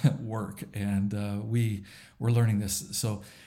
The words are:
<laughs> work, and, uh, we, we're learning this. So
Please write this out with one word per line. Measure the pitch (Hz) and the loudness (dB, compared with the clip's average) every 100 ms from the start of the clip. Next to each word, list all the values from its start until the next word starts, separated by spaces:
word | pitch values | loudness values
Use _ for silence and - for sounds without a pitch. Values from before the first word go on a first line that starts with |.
| 156 | 2
<laughs> | 139 | 2
work, | 113 110 98 - - 107 | -4 -4 -4 -8 -10 -4
and, | 101 98 101 104 | 0 2 0 0
uh, | 104 101 | -2 -4
we, | 110 117 113 101 98 - - - | -2 0 2 -2 -8 -18 -18 -4
we're | 117 | 2
learning | 117 117 104 | 4 4 4
this. | 101 - 98 | 0 -4 -6
So | - 113 104 - - | -4 -2 -2 -8 -20